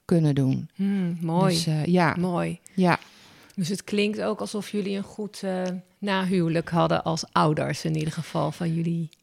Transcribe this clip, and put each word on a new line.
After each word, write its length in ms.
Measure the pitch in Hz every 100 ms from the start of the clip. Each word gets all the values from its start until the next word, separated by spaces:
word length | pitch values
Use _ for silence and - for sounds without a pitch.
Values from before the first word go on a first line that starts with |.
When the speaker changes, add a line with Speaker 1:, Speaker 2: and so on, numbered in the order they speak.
Speaker 1:
kunnen 300 | - 170 151
doen. 340 | 139 131 131 156
Speaker 2:
Hmm, 420 | - 196 202 180 170
mooi. 340 | 165 170 190
Speaker 1:
Dus, 120 | 165 165
eh, 180 | 156
ja. 320 | 151 180 160 -
Speaker 2:
Mooi. 400 | 180 170 165 170 -
Speaker 1:
Ja. 240 | - 180 156 - - - - -
Speaker 2:
Dus 140 | - 170
het 160 | 196
klinkt 360 | - 208 208 214
ook 180 | 214 208
alsof 280 | 202 214 -
jullie 260 | 208 196 196
een 60 |
goed, 400 | 196 - 202 -
eh, 100 | 190 185 185 180 - _
nahuwelijk 680 | 202 190 185 185 165 165 -
hadden 340 | 170 165 165
als 200 | 165 160 -
ouders 520 | 175 165 156 135 147
in 120 | 165 156
ieder 160 | 156
geval 400 | 160 147 170 156
van 220 | - 170
jullie 340 | 165 165 170 160 _